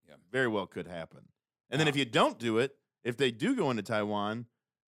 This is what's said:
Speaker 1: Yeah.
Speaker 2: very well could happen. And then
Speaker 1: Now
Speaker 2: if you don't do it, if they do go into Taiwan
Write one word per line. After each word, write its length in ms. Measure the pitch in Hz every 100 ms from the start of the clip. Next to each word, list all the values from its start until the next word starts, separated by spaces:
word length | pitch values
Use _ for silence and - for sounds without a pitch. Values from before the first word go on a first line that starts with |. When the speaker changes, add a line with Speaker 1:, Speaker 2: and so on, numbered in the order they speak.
| _
Speaker 1:
Yeah. 80 | 71 _
Speaker 2:
very 160 | 127 123
well 180 | 104 90
could 200 | 98 82
happen. 400 | 87 80 64 - _ _ _ _
And 100 | 139
then 40 | 156
Speaker 1:
Now 20 |
Speaker 2:
if 80 | 131
you 80 | 123
don't 340 | 147 277 -
do 200 | 120 110
it, 200 | 139 - _ _
if 140 | 120 120
they 120 | 131
do 240 | 113 185 262
go 140 | 147
into 140 | 113
Taiwan 640 | 98 107 104 104 104 113 117 _ _ _ _ _